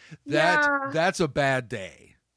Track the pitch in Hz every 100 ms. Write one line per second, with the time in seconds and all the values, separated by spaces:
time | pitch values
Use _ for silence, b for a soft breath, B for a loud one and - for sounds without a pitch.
0 | B 156 285 294 320 302 294 277 269 160
1 | 180 - 156 147 139 131 113 113 90 67
2 | - _ _